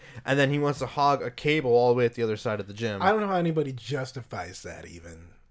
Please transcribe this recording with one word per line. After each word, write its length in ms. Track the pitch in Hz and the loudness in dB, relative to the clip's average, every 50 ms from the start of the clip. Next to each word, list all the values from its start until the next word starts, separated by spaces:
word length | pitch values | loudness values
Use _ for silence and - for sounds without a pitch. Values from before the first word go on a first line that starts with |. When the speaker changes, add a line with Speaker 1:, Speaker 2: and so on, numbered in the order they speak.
| - - - 117 - | -18 -20 -20 -8 -4
Speaker 1:
and 140 | - 139 143 | 0 2 4
then 120 | 139 135 | 4 4
he 80 | 143 147 | 2 2
wants 200 | 147 147 139 127 | 0 0 0 -2
to 60 | 131 | -4
hog 360 | 117 - 147 139 143 143 - | -4 0 2 2 2 2 2
a 100 | 92 120 | -2 -6
cable 400 | - - - 147 151 156 135 123 | -8 -4 0 0 0 2 4 4
all 180 | 120 120 123 123 | 6 6 6 6
the 60 | 120 | 6
way 80 | 127 123 | 6 4
at 80 | 117 - | 2 2
the 80 | 120 117 | 0 -2
other 140 | 110 107 | -2 -2
side 220 | 107 - 120 107 101 | -2 -2 -2 -2 -4
of 60 | 95 | -4
the 60 | 101 101 | -8 -8
gym. 280 | 104 117 107 104 98 | -6 -4 -4 -2 2
Speaker 2:
I 100 | 180 196 | 2 2
don't 80 | 220 214 | 4 2
know 60 | 208 | 2
how 80 | 196 190 | 0 0
anybody 380 | 180 170 165 156 156 143 139 135 | 0 0 0 0 0 -2 -2 -4
justifies 880 | 120 - - 143 131 127 - - 127 113 - - 98 90 92 90 - - | -10 -8 -6 -6 -6 -6 -6 -8 -12 -12 -10 -10 -10 -8 -10 -10 -12 -12
that 220 | 90 80 80 80 | -12 -12 -14 -14
even. 420 | - 85 85 82 82 82 82 85 82 - - _ _ | -16 -16 -16 -16 -16 -18 -18 -18 -20 -20 -20 _ _